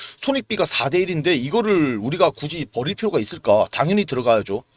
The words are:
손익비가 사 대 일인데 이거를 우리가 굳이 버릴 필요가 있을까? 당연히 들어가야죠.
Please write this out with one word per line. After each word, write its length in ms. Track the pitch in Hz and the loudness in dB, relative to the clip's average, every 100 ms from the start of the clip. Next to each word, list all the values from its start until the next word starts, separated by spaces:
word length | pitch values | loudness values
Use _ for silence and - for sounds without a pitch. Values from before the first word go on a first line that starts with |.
| - - | -10 -10
손익비가 480 | - 269 - 208 175 | -2 -2 -2 -2 0
사 240 | - 131 | 0 0
대 100 | 165 | 0
일인데 360 | 185 170 147 156 | 0 -2 0 0
이거를 600 | 131 214 214 190 147 113 | 0 0 2 2 2 0
우리가 340 | 110 165 175 | -2 2 2
굳이 340 | - 147 170 131 | 2 -8 -8 -8
버릴 300 | - 131 196 | -6 -6 -4
필요가 240 | 220 147 | -2 0
있을까? 480 | 107 170 - 104 - | -2 -4 2 4 4
당연히 340 | - 147 208 185 | 0 0 2 0
들어가야죠. 580 | 127 120 113 95 101 - | 0 2 2 2 -6 -8